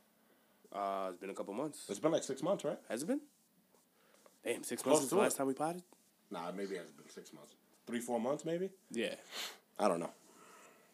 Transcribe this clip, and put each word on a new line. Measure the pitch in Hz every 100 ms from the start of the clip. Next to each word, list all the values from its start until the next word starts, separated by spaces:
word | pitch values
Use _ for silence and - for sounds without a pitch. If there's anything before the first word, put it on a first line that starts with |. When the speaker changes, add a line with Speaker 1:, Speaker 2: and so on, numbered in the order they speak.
| _ _ _ _ _ _ -
Speaker 1:
Uh, | 98 98 98 95
it's | 90
been | 95
a | 95
couple | 95
months. | 104 151 - -
Speaker 2:
It's | 101
been, | 160
like, | 147
six | - 131
months, | 165 190
right? | 147 - -
Speaker 1:
Has | 113
it | 170
been? | 285 - _ _ _ _ - _ _ - - - -
Damn, | 110 113
six | - 120
Speaker 2:
Close | 131
Speaker 1:
months | 151
since | 131
Speaker 2:
to | 131
Speaker 1:
the |
Speaker 2:
it. | 131
Speaker 1:
last | -
time | 135
we |
potted? | 127 156 180 - - _ _ _
Speaker 2:
Nah, | 90 85
maybe | 92 98 92
it |
hasn't | 80 73
been | 76
six | - -
months. | 76 - - _ _ -
Three, | 117
four | 120 120
months, | 127 143
maybe? | 160 170 190 - _
Speaker 1:
Yeah. | 117 95 - - - - - _ -
Speaker 2:
I | 101
don't | 85
know. | 82 - - - - - - - -